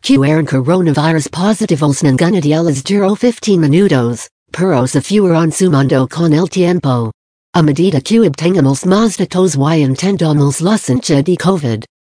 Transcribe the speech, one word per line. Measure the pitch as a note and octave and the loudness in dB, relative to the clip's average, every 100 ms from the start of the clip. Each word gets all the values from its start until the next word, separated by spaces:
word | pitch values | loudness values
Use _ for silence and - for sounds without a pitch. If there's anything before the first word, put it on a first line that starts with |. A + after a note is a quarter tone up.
que | - C4+ | 0 2
eran | C#3 D#3 D3 | 2 0 0
coronavirus | C3+ C3 F#3 E3+ C#3+ D#3 D#3+ - | -2 0 0 0 0 0 -2 -4
positivos. | D#3 G3 G#3+ A3 D#3+ D3+ C3+ | -4 -2 -2 -2 0 0 0
Ninguna | D3 C3 E3+ G3+ | 0 2 0 0
de | D3 | 0
ellas | D#3 E3+ C3+ | 0 0 -2
duró | - G3+ F#3+ G#3 | -2 0 0 0
fifteen | B3 - - F#3 | -2 -2 0 2
minutos, | D3+ E3 G3+ C3+ A#2+ A#2 - _ _ | 2 4 2 2 -2 -4 -12 _ _
pero | - F#3 C3+ B2+ | -4 0 0 0
se | C#3+ | -2
fueron | - G#3 F#3+ D#3+ E3 | -2 0 2 2 0
sumando | - F#3 C#3+ C3+ C3 B2+ | 0 2 2 2 0 0
con | D#3+ E3+ | 0 0
el | D3+ F3+ | 2 0
tiempo. | F#3+ F3 F3+ C#3 B2 A2 - _ _ _ | 0 0 0 -2 -2 -4 -8 _ _ _
A | F3 | 0
medida | D3+ C#3+ F#3 D3 | 0 2 0 0
que | - A3+ | 0 2
obtengamos | F#3+ C#3 E3+ F#3+ C3+ C#3 F3+ | 2 0 -2 2 2 0 0
más | G3+ A3+ - | 0 0 -2
datos | F3+ F3+ F#3 C#3 | -4 0 0 0
y | C#3+ E3 | 0 0
entendamos | C3+ C3 F#3+ G3 D#3+ D3 C#3+ C#3 | 0 -2 -2 -2 0 0 0 0
la | E3+ G#3+ | -2 -2
ciencia | - B2+ - C#3+ | -2 -4 0 0
de | D#3+ F3 | 0 -2
covid, | F3 F#3+ C3+ G#2+ - _ | 0 -2 -2 -6 -8 _